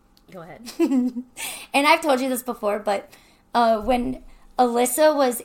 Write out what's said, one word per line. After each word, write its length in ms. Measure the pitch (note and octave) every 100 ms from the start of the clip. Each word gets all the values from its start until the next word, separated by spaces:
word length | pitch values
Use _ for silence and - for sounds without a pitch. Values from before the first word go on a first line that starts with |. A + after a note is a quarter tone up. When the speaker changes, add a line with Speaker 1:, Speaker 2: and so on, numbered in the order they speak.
| _ _ _
Speaker 1:
Go 100 | F#3
ahead. 200 | E3 C#3+ A#3+ -
Speaker 2:
<laughs> 0 | E4 C4 B3 A3+ B3 - - - -
And 120 | C4+ D4
I've 160 | E4
told 200 | E4 C4
you 80 | C4
this 140 | B3+
before, 360 | B3 A3+ G#3 G#3+
but, 320 | G#3 G3 - - _ _ _
uh, 280 | A#3+ A#3 A3
when 420 | G3+ B3 B3 B3 - - - -
Alyssa 560 | B3 A#3 B3 D#4 D#4
was 280 | C#4+ C4 B3